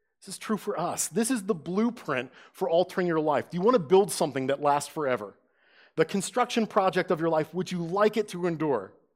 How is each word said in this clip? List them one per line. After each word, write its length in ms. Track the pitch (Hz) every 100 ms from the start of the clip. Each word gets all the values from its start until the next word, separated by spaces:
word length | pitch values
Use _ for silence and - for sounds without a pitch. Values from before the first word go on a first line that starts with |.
| _ _
This 160 | - -
is 20 |
true 180 | - 214
for 240 | 208 175
us. 280 | 165 - -
This 220 | 170 233
is 120 | 254
the 120 | 190
blueprint 800 | 175 151 185 233 233 - 127 127 - -
for 200 | - 180
altering 360 | 165 180 - 180
your 140 | 160
life. 300 | 151 135 -
Do 80 | 175
you 40 |
wanna 160 | 202 247
build 320 | 139 190 202
something 360 | - 160 135 131
that 160 | 139
lasts 260 | 147 143 -
forever? 460 | 160 139 120 101 - _ _ _ _ _ -
The 100 | 160
construction 600 | 202 - 247 240 240 214
project 440 | 214 190 180 185
of 100 | 170
your 80 | 165
life, 240 | 156 156
would 180 | 175 -
you 140 | 180
like 320 | 165 190 214 220
it 120 | 208
to 180 | 175 175
endure? 480 | 156 156 117 95 _ _